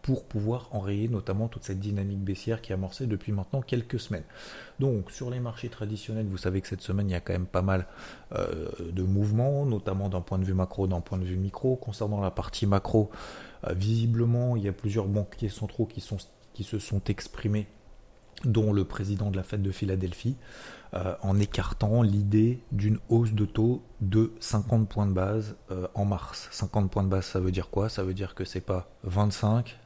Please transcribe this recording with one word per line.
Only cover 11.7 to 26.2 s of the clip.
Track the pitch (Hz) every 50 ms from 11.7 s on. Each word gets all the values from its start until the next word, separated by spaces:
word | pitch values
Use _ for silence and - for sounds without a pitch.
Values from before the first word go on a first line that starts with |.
| 131
Concernant | 127 - - 101 - 113 104 107 101
la | 98 92
partie | - - - - - - -
macro, | 101 98 98 - - - 110 104 - - - - - - - - - - - - -
euh, | -
visiblement | 92 98 104 113 113 113 117 117 113 117 117 117 120 123 123 123
il | 113 98
y | 101
a | 92
plusieurs | - - 107 101 113 98
banquiers | 98 101 104 104 - - - - 101
centraux | - - 110 101 - - 113
qui | - - 127
sont, | - - 110 92 - - - - - - -
qui | - 95
se | - - 107
sont | - - 104 98 - -
exprimés, | 101 - - - - - - 107 104 107 104 - - - - - - - - - - - - - - - -
dont | 127 107 113 107 107 104
le | 101 92
président | - - - 104 98 104 98 107 101
de | 95 95
la | 90
Fed | - - 104
de | 98 98
Philadelphie, | 90 - 107 98 95 95 95 87 87 - - 117 131 - - - - - - - - - - - -
euh, | 92 92 92 - -
en | - 98 95 101
écartant | 104 - - - 95 - - - - 104 110 120
l'idée | 120 104 98 101 101 101 101 110 110 117 123 127 - - -
d'une | 101 101 107 110 - - -
hausse | 117 113 117 110
de | 107 107 104
taux | 104 - - 110 117 123 - - - - -
de | - 95 95 110 113 113 113 -
cinquante | - - - 107 101 117 120 113 110 101
points | - 107 101
de | 98 95
base, | 92 92 98 104 110 107 104 - - - -
euh, | 95 92 90 92 -
en | - 101
mars. | - 202 -